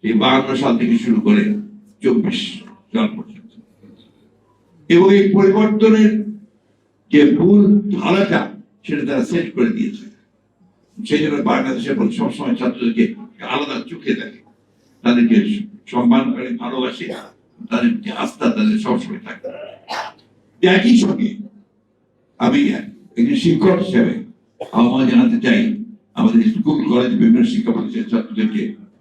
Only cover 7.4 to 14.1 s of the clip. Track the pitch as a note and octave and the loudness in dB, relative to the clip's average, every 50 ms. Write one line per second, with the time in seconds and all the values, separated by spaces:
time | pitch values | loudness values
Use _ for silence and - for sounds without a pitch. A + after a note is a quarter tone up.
7.4 | E3 F#3 G3+ G#3 G3+ G3 G#3 G#3 - G#3 F#3+ - - - F3+ G3 G3+ - E3 - | 4 4 6 6 6 6 4 2 2 -2 -6 -4 -2 0 0 0 2 0 0 -2
8.4 | - - - - - _ _ _ _ - D3+ C#3+ - C#3 C#3 C3 A#2 - F3 E3+ | -2 -6 -12 -18 -20 _ _ _ _ -8 -6 -6 -4 -4 -4 -4 -4 -2 -4 -4
9.4 | - - - - A#2 - - - - - - - - - _ _ _ _ _ _ | -4 -6 -4 -2 -2 -2 -2 -4 -4 -6 -6 -12 -18 -20 _ _ _ _ _ _
10.4 | _ _ _ _ _ _ _ _ _ _ _ - - - - D3 D3+ D3 C#3+ - | _ _ _ _ _ _ _ _ _ _ _ -16 -6 -4 -2 -2 0 -2 -2 -2
11.4 | A2+ - - - - - - - - - - - - - - - - - - - | -2 -2 -2 -2 -2 -4 -4 -6 -4 -4 -2 -2 -2 -2 -2 -2 -4 -4 -4 -6
12.4 | - B3+ - - - - - - A#2+ A#2 - A2+ - - - - - - _ _ | -4 -4 -4 -2 -2 -4 -4 -2 -4 -4 0 0 0 -2 -2 -10 -18 -20 _ _
13.4 | - - C#3+ C#3+ D3 C#3 C3 - A#2 - E3+ - - C3+ | -12 -8 -6 -6 -6 -6 -8 -10 -10 -12 -16 -12 -6 -6